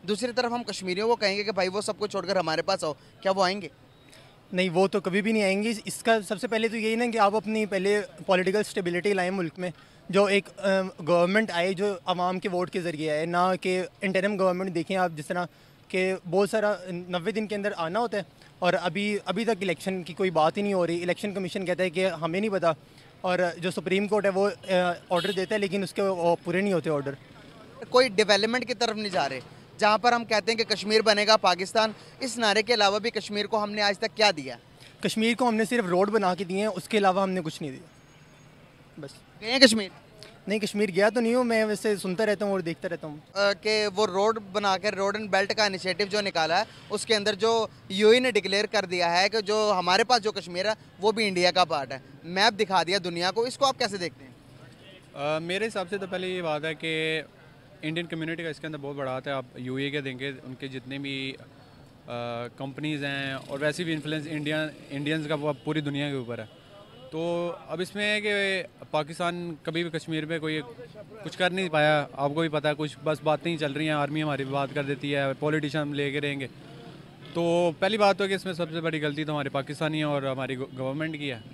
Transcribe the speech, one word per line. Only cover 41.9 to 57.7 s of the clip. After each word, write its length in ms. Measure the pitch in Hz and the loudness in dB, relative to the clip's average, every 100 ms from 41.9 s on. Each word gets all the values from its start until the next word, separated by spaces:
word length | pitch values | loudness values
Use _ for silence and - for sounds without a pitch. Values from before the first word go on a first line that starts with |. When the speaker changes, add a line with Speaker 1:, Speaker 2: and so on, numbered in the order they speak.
| 202 | 0
Speaker 2:
सुनता 260 | 190 180 | -2 0
रहता 220 | 220 196 208 | 0 0 0
हूँ 80 | |
और 80 | 190 | 0
देखता 260 | 170 165 190 | -2 -6 -6
रहता 200 | 165 156 | -8 -10
हूँ। 160 | 151 | -14
Speaker 1:
अ, 80 | - 190 | -10 0
कि 500 | 202 196 208 214 208 | 0 2 0 2 0
वो 180 | 190 214 | 0 2
रोड 340 | 180 214 220 196 | 4 2 2 -4
बना 260 | 196 202 185 | -2 0 0
के, 120 | 202 | 0
रोड 280 | 190 196 208 | 0 -2 -2
and 120 | 214 | 0
बेल्ट 240 | 190 196 | 2 2
का 120 | 208 208 | 2 2
इनिशिएटिव 420 | 185 185 175 202 | 0 -4 -2 0
जो 140 | 208 | 0
निकाला 360 | 196 175 160 175 | 0 0 2 2
है, 80 | 226 - - | 0 -10 -8
उसके 220 | 202 - | -6 0
अंदर 220 | 220 202 202 | 2 2 0
जो 340 | 220 226 214 - - | 2 2 0 -8 -8
यूएई 280 | 190 214 240 | 4 8 8
ने 120 | 254 | 6
डिक्लेयर 340 | 202 185 196 208 | 0 0 0 0
कर 200 | 214 190 | -2 0
दिया 220 | 180 170 | 0 2
है 220 | 175 196 | 4 2
कि 120 | 220 | 0
जो 300 | 196 214 214 | 0 0 2
हमारे 320 | 185 175 190 | 2 4 4
पास 180 | 233 247 | 4 2
जो 100 | 208 | 2
कश्मीर 360 | 196 180 175 202 | -6 -8 -4 -2
है 80 | 214 - - | -4 -10 0
वो 120 | 202 | 0
भी 160 | 214 208 | 2 0
इंडिया 240 | 180 180 | 4 4
का 120 | 180 | 4
पार्ट 280 | 170 156 131 | 2 0 -4
है, 120 | 131 - - 160 | -10 -12 -18 -6
मैप 280 | 185 220 | 2 2
दिखा 300 | 202 190 190 | 2 2 2
दिया 160 | 165 196 | 2 -2
दुनिया 320 | 175 170 180 | -2 -2 -2
को, 160 | 190 240 | 0 -4
इसको 180 | - 269 | 0 0
आप 120 | 262 | 2
कैसे 200 | 233 196 | -4 -4
देखते 260 | 175 - | -8 -10
हैं? 120 | 131 120 - - - - - - - - | -20 -20 -20 -20 -20 -20 -20 -20 -18 -6
Speaker 3:
अ, 240 | 143 156 | -4 -2
मेरे 260 | 170 190 220 | -2 -2 -2
हिसाब 220 | 214 180 | -4 -4
से 100 | 202 | -6
तो 100 | 190 | -4
पहले 200 | 185 185 | -4 -4
ये 140 | 185 | -4
बात 240 | 170 151 156 | -2 -2 -4
है 100 | 156 | -4
कि 480 | 165 156 160 160 139 - - - - | -4 -2 0 -2 -6 -18 -20 -20 -20